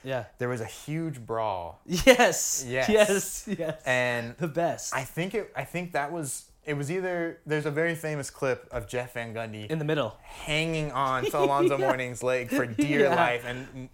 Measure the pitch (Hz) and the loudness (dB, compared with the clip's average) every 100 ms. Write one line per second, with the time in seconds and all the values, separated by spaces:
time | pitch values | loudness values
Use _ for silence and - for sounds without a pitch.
0 | 131 131 110 - 123 123 110 - - 156 | -6 -6 -6 -6 -4 -4 -6 -10 -8 -4
1 | 165 131 107 113 110 95 85 82 - 175 | -4 -8 -6 -2 -2 -4 -8 -12 -4 4
2 | 269 254 220 165 - - 127 127 131 214 | 8 10 8 4 0 -2 -2 0 4 6
3 | 208 196 - - - 190 160 160 - 127 | 6 4 0 -8 -8 -4 -4 -6 0 2
4 | 123 120 117 123 170 139 170 117 - 131 | 2 0 -4 -4 -4 0 0 -2 -4 -6
5 | 135 - 180 220 - - 135 170 175 151 | -6 -6 -4 -4 -4 -8 -6 -6 -4 -2
6 | 143 170 143 - - - - 147 143 180 | -2 -4 -6 -8 -12 -18 -6 -4 -2 -2
7 | 185 175 170 - - 151 151 147 170 165 | -2 -2 -4 -6 -4 -2 0 0 0 -2
8 | 156 151 135 - 135 120 - 123 104 123 | -4 -4 -6 -4 -2 -2 -4 -10 -6 -6
9 | 123 120 117 110 113 107 104 160 151 156 | -6 -8 -8 -8 -8 -8 -6 -4 0 0
10 | 113 - - - - 151 165 160 151 127 | 0 -4 -18 -14 -4 -2 0 -2 -2 0
11 | 135 131 135 156 139 139 175 139 135 131 | 0 2 0 2 4 4 4 2 2 2
12 | 127 120 127 127 120 269 120 113 285 143 | -2 -2 0 0 0 0 0 0 2 4
13 | 139 - 123 120 120 127 131 131 131 | 4 6 4 2 -4 -8 -10 -14 -14